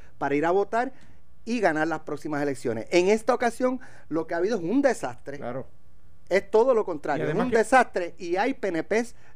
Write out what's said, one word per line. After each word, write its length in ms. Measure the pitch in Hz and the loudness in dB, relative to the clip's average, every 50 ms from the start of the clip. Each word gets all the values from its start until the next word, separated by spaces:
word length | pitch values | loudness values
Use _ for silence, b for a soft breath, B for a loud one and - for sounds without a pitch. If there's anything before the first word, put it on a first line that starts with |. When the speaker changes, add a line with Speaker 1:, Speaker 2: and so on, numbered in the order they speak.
| b b b | b b b
Speaker 1:
para 180 | - 151 135 143 | -4 -2 0 2
ir 100 | 147 151 | 2 2
a 60 | 170 | 4
votar 420 | 180 202 202 - 220 226 247 269 b b b b b b b - - - - | 2 2 2 0 0 -2 -2 -2 b b b b b b b -12 -12 -10 -6
y 160 | 226 233 240 | -4 0 2
ganar 300 | 196 175 151 156 156 160 | 2 2 2 2 0 0
las 100 | 160 156 | -2 -4
próximas 420 | - - 151 143 - 151 151 143 | -4 -6 -6 -6 -4 -4 -2 -2
elecciones. 460 | 147 143 135 - - 123 110 113 107 - | 0 -2 -2 -2 -2 -2 -2 -2 0 2
En 200 | - 175 180 190 | 4 4 6 6
esta 240 | 214 220 - - 247 | 4 4 2 2 2
ocasión, 480 | 240 240 233 226 - 254 254 262 247 B B B B B | 2 2 0 0 0 0 0 0 -2 B B B B B
lo 200 | - 151 165 160 | -4 -4 -4 -2
que 60 | - 170 | -2 -2
ha 40 | |
habido 180 | 170 180 214 240 | -2 0 0 0
es 80 | 196 160 | -2 0
un 180 | 170 226 277 | 0 2 4
desastre. 580 | 277 262 220 - - 127 120 - - - 139 143 | 4 4 2 0 -4 -6 -6 -8 -10 -10 -8 -8
Speaker 2:
Claro. 280 | 123 120 123 131 120 - - - - - - - - - - - - - | -6 -6 -6 -6 -8 -10 -10 -12 -12 -12 -12 -12 -12 -12 -12 -10 -2 0
Speaker 1:
Es 200 | 175 196 196 - | 2 2 2 4
todo 240 | - 214 240 269 254 | 4 6 6 6 4
lo 120 | 220 196 | 4 2
contrario, 400 | 190 165 147 - 156 143 131 151 | 0 -4 -4 -2 -2 -2 0 0
Speaker 2:
Y 20 | |
Speaker 1:
es 40 | 151 | 0
Speaker 2:
además 160 | 151 202 247 | 0 0 2
Speaker 1:
un 40 | 254 | 4
Speaker 2:
que 60 | 233 | 4
Speaker 1:
desastre, 580 | 226 214 - 262 262 - - - 196 175 170 - | 4 6 6 6 6 6 4 0 -4 -4 -4 -6
y 200 | - 180 170 175 | -8 -4 -2 0
hay 160 | 185 214 262 269 | 0 0 0 -2
P 160 | - - 196 | -2 -2 -2
N 120 | 170 160 156 | -2 -2 0
Ps 320 | - 196 226 240 - b b b b b | 0 0 0 0 -2 b b b b b